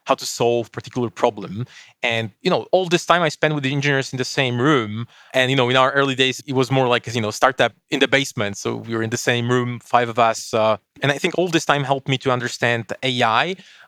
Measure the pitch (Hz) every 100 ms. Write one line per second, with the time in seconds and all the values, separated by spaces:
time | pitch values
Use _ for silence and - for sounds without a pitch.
0 | - 135 - - 120 120 113 - - 127
1 | 120 - 120 104 92 98 123 - - _
2 | 120 113 113 - 185 151 - 180 180 170
3 | - 175 165 - 156 151 131 143 143 135
4 | 131 131 127 - 131 120 131 147 107 107
5 | 117 - - 131 127 135 123 131 131 139
6 | 139 127 131 123 - 131 120 135 127 120
7 | 120 117 107 - 135 131 117 _ - 147
8 | 131 139 139 - 101 101 117 117 110 113
9 | 113 120 - 120 120 127 123 117 - 120
10 | 120 113 113 113 - 117 110 104 _ -
11 | 139 139 185 - 180 165 - 143 131 139
12 | 135 131 135 123 120 - 120 117 - -
13 | 131 123 117 113 160 185 - -